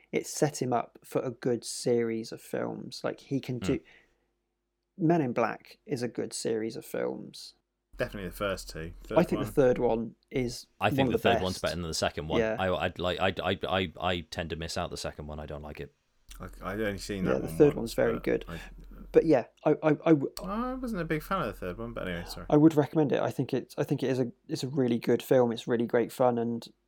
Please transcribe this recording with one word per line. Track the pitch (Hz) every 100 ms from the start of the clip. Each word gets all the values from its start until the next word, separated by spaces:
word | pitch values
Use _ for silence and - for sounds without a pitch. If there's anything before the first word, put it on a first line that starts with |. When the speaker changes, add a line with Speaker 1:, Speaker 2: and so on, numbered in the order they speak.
| _
Speaker 1:
it | - -
set | - 147 -
him | 127
up | 120 - -
for | - 135
a | 127
good | 117 131 117
series | - - 127 120 117 113 113
of | -
films. | - 120 117 107 127 -
Like, | 123 -
he | - 135
can | - 123
Speaker 2:
Mm. | 107
Speaker 1:
do, | 131 - - _ _ _ _ _ _ _ _ _ -
Men | 165 170
in | 127
Black | 120 110 - - - -
is | 123
a | 120
good | 113 110
series | - 123 113 113 104
of | -
films. | - 64 127 - - - - _ _ _ -
Speaker 3:
Definitely | 123 104 87
the | -
first | 101 92 -
two. | 82 82 -
Speaker 1:
I | -
Speaker 3:
Third | 110 -
Speaker 1:
think | 170
Speaker 3:
one. | 113
Speaker 1:
the |
third | 147 127 123
one | 120 117 117 - _
is | 135 123 123 - -
Speaker 2:
I | 101
think | 135
Speaker 1:
one | 131
Speaker 2:
the | 113
Speaker 1:
of |
the | 117
Speaker 2:
third | 113
one's | 92 95
Speaker 1:
best. |
Speaker 2:
better | 82 82
than | 82
the |
second | 78 92 - 78
one. | 80
Speaker 1:
Yeah. | 110 110
Speaker 2:
I, | 95 82 90
I'd | -
like, | 90 80
I, | 95 -
I, | 85 95 65
I, | 95 90 -
I | 90 90 80
tend | - 82
to | 80
miss | 82 92
out | 82
the | -
second | 76 - 73
one. | 76
I | 76
don't | 73
like | 76 73
it. | 71 _ _ _ - -
Speaker 3:
I, | 92 -
I've | 87 104
only | 107 95
seen | - 98 92
Speaker 1:
Yeah, |
Speaker 3:
that | 64
Speaker 1:
the | -
Speaker 3:
one | -
Speaker 1:
third | 147
Speaker 3:
once, | -
Speaker 1:
one's | 117
very | - 117
Speaker 3:
but | 117
Speaker 1:
good. | - 117 -
Speaker 3:
I, | 82 - - - - -
Speaker 1:
But | - 160
yeah, | 131 - _
I, | 156 147
I, | 156 147 165
I |
w- | 151 135 -
Speaker 3:
I | 185 214 254
wasn't | 262 254 190
a | 160
big | 151
fan | - 190
of | 120
the |
third | 92 90 101
one, | 117
but | 113 92
anyway, | 87 87
sorry. | 90 90
Speaker 1:
I | 147
would | 160 147
recommend | 139 160 147
it. | -
I | 117
think | - 127
it's, | 123 - -
I |
think | - 139
it | 127
is | 127
a, | 120 - -
it's | 156
a | 131
really | 143 123 120
good | - 117
film. | - 131 120
It's | 113 -
really | 117 117
great | 120 110
fun, | - 127 120
and | 117 117 - _